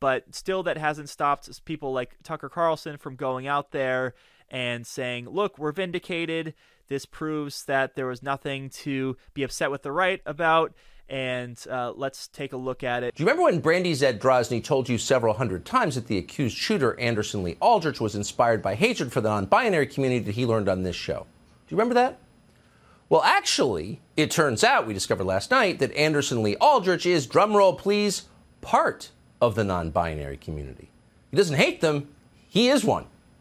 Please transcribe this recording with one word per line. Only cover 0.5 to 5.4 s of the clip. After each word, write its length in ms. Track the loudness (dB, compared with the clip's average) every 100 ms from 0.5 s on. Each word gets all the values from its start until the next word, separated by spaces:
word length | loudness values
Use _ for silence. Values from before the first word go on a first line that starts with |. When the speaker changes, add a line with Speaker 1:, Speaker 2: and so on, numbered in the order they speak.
| -4
Speaker 1:
that 140 | -2 -2
hasn't 300 | -2 -4 -10
stopped 380 | -4 -2 -2 -6
s-, 120 | -18
people 340 | -12 -8 -4
like 240 | -4 -6 -12
Tucker 260 | -12 -12 -10
Carlson 480 | -2 0 0 -6 -12
from 180 | -14 -6
going 320 | -4 -4 -2
out 240 | -4 -4
there 440 | -4 -2 0 -2 -8 _ _ _
and 360 | -6 -4 -6 -8
saying, 440 | -8 -6 -6 -6
"Look, 280 | -4